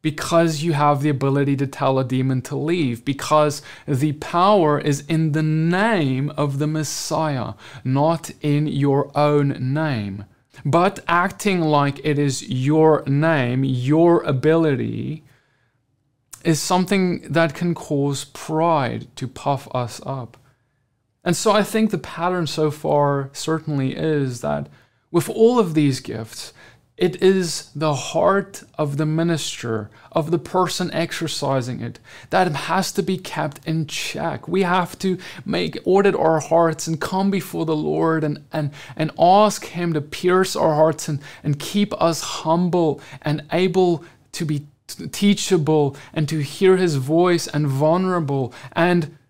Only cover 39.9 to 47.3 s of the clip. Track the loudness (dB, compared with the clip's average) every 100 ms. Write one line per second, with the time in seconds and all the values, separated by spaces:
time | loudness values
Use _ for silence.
39.9 | -2 -4 -4 2 2 2 0 0 4 2
40.9 | 2 -4 -6 -8 -10 -4 -4 -2 0 0
41.9 | 0 0 0 -6 -6 -2 0 2 2 2
42.9 | -2 -8 -8 -4 -4 -2 0 0 4 2
43.9 | 2 -4 _ _ -8 -4 -4 -6 _ _
44.9 | -14 -12 0 2 2 2 0 2 2 2
45.9 | -2 -10 -4 -2 -2 -6 2 4 6 4
46.9 | 0 0 2 4